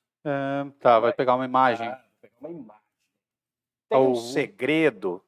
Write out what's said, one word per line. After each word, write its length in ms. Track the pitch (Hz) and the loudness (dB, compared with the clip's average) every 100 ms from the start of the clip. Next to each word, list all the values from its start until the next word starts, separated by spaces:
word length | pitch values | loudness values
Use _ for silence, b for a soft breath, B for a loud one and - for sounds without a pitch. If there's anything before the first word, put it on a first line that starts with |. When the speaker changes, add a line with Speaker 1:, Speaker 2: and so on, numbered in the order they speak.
| _ _ | _ _
Speaker 1:
É, 420 | 151 139 139 139 139 - | -8 -6 -6 -6 -8 -2
tá, 180 | 127 117 | 4 4
vai 140 | 117 | 4
pegar 220 | - 127 | 0 0
uma 100 | 127 | 0
imagem. 420 | 131 127 131 113 120 | 0 2 2 0 -6
Speaker 2:
Ah, 120 | 131 | -12
vou 100 | _ _ | _ _
pegar 140 | 110 _ | _ _
uma 100 | 294 | -16
imagem. 320 | 170 - - _ _ _ _ _ _ _ _ _ _ _ | -16 -18 -20 _ _ _ _ _ _ _ _ _ _ _
Tem 80 | 131 | 2
um 140 | 131 | 2
Speaker 1:
Oh. 40 | 123 | 0
Speaker 2:
segredo 1040 | 117 139 131 - 127 156 156 107 98 90 | -2 -4 -6 -6 -2 2 2 0 -6 -8